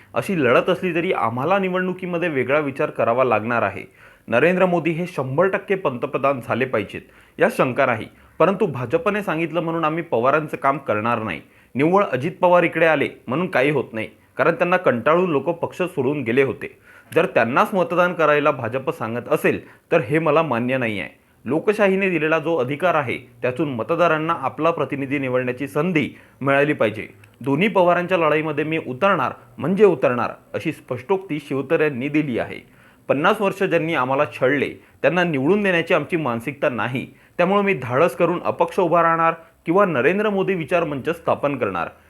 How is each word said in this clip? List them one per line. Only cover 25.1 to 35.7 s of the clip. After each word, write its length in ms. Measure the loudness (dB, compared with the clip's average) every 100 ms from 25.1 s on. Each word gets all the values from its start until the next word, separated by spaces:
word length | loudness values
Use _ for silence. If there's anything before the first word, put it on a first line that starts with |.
| -4
निवडण्याची 500 | -2 -2 -2 -4 -4
संधी 420 | -2 0 0 -2 -6 -20 -6
मिळाली 320 | 0 2 2
पाहिजे. 360 | 0 -2 -2 -10 -16 -20 -8
दोन्ही 280 | -2 0 2
पवारांच्या 500 | 2 4 2 0 0
लढाईमध्ये 460 | 2 0 0 -4
मी 140 | -4 -4 -6
उतरणार 460 | -2 0 2 -2 -6 -14 -6
म्हणजे 260 | -2 4
उतरणार," 460 | 4 6 2 0 -2 -6 _
अशी 180 | -8 -6
स्पष्टोक्ती 640 | -8 -8 -8 -2 -4 -2 -8
शिवतारे 440 | -4 -6 0 0
यांनी 240 | 0 -2 -2
दिली 300 | -2 0 -2
आहे. 220 | -4 -10 -16 _ -20 _ -4
"पन्नास 320 | 0 2 2
वर्ष 220 | -2 -2
ज्यांनी 320 | 0 0 0
आम्हाला 300 | -2 0 0
छळले, 440 | -2 0 0 2 -2 -6 -18 _
त्यांना 220 | 0 2
निवडून 380 | 2 2 2 2
देण्याची 320 | 2